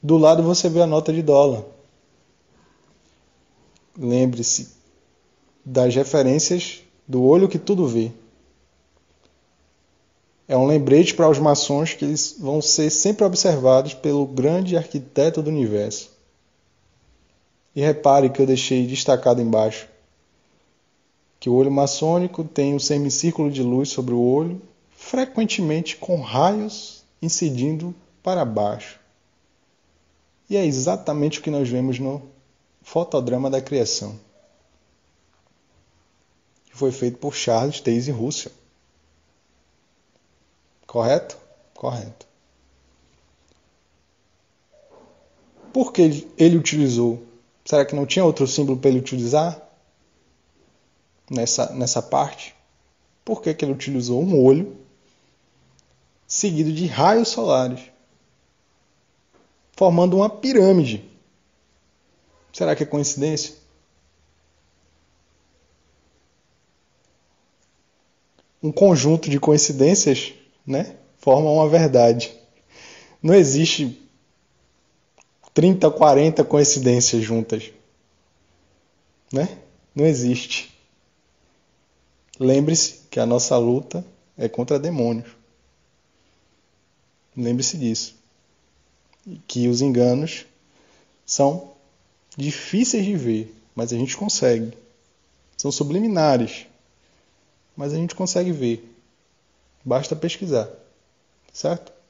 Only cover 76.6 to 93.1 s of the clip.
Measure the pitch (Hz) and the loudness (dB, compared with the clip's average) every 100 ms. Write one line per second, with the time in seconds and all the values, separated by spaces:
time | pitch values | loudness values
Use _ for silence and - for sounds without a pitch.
76.6 | 143 139 127 123 120 117 110 117 110 110 | 2 2 2 2 2 0 -2 -4 -4 -8
77.6 | - - _ _ _ _ _ _ _ _ | -8 -20 _ _ _ _ _ _ _ _
78.6 | _ _ _ _ _ _ _ 131 175 - | _ _ _ _ _ _ _ -4 -4 -8
79.6 | - _ _ - 156 139 123 120 - - | -20 _ _ 0 0 2 0 -2 -6 -10
80.6 | - _ _ _ _ _ _ _ _ _ | -12 _ _ _ _ _ _ _ _ _
81.6 | _ _ _ _ _ _ _ - 127 135 | _ _ _ _ _ _ _ -2 2 2
82.6 | 147 160 - - _ - 117 120 - 123 | 2 0 -2 -8 _ -4 0 0 0 0
83.6 | 117 127 - 170 180 _ _ - 117 - | 2 -2 -4 -12 -12 _ _ -8 -8 -6
84.6 | 123 143 156 160 120 113 120 - _ _ | -4 -4 -2 -4 -2 -4 -10 -20 _ _
85.6 | _ _ _ _ _ _ _ _ _ _ | _ _ _ _ _ _ _ _ _ _
86.6 | _ _ _ _ _ _ _ - 120 123 | _ _ _ _ _ _ _ -8 -4 -2
87.6 | 135 170 123 110 - _ _ _ _ _ | -4 -4 -6 -6 -10 _ _ _ _ _
88.6 | _ _ _ _ _ _ - 175 - 123 | _ _ _ _ _ _ -20 -20 -12 -4
89.6 | 123 120 139 120 123 123 160 - - _ | -2 0 0 2 2 0 -4 -10 -18 _
90.6 | _ _ _ _ _ _ - - 139 170 | _ _ _ _ _ _ -10 0 0 0
91.6 | - - _ _ _ _ _ - 143 - | -12 -20 _ _ _ _ _ -10 -8 -8
92.6 | - 190 247 226 196 | -6 -2 0 -2 -2